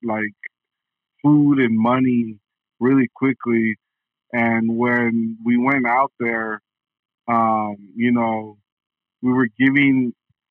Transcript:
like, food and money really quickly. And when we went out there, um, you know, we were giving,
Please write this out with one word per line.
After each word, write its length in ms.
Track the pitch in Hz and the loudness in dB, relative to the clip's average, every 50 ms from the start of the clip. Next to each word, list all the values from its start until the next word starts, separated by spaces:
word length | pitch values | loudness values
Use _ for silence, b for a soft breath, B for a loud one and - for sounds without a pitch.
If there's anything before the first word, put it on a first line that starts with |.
| - | -8
like, 300 | 117 110 107 107 104 101 _ - - _ _ _ _ _ _ _ _ _ _ _ _ _ _ - | -6 -4 -4 -6 -6 -8 _ -20 -20 _ _ _ _ _ _ _ _ _ _ _ _ _ _ 2
food 360 | 147 151 147 147 143 143 135 | 4 4 6 6 4 4 4
and 180 | 131 117 113 110 | 2 2 2 2
money 640 | 110 120 123 131 127 127 123 120 117 110 107 101 _ _ _ _ _ _ _ - | 2 2 2 2 0 0 0 0 -2 -4 -8 -14 _ _ _ _ _ _ _ -4
really 300 | 117 127 135 139 127 - - | -2 0 2 2 0 -2 -4
quickly. 640 | - 131 135 123 - - 120 117 113 113 113 107 - _ _ _ _ _ _ _ _ _ _ - | -4 -2 -2 -2 -4 -4 -2 -2 0 0 -2 -4 -6 _ _ _ _ _ _ _ _ _ _ -4
And 440 | 120 117 117 113 113 113 113 117 113 | -2 0 0 0 0 -2 -2 -2 -2
when 600 | 120 123 120 120 120 117 113 117 113 113 113 113 113 | 0 0 0 0 0 0 -2 -2 -4 -4 -6 -6 -2
we 120 | 117 120 123 | 0 0 0
went 300 | 123 135 139 139 123 117 | 2 0 0 0 0 0
out 260 | 120 127 139 139 _ - | 0 0 0 -2 _ -6
there, 420 | 120 117 117 113 113 110 107 107 _ _ _ _ _ _ _ _ _ _ _ _ _ - | -6 -4 -4 -4 -6 -6 -8 -10 _ _ _ _ _ _ _ _ _ _ _ _ _ -2
um, 480 | 117 113 113 113 110 110 107 104 101 101 101 98 - | 0 2 2 2 0 0 -2 -4 -8 -12 -16 -14 -6
you 160 | 117 117 123 | -2 0 2
know, 460 | 123 120 117 113 110 110 107 107 104 104 _ _ _ _ _ _ _ _ _ _ _ _ | 2 2 0 -2 -4 -6 -8 -12 -16 _ _ _ _ _ _ _ _ _ _ _ _ _
we 120 | - 127 127 | -4 -2 0
were 140 | 127 127 113 - - | 0 0 -2 -2 0
giving, 540 | 131 135 135 143 143 139 135 131 127 120 - _ _ _ _ _ _ _ | 0 2 2 2 2 2 2 2 0 -2 -4 _ _ _ _ _ _ _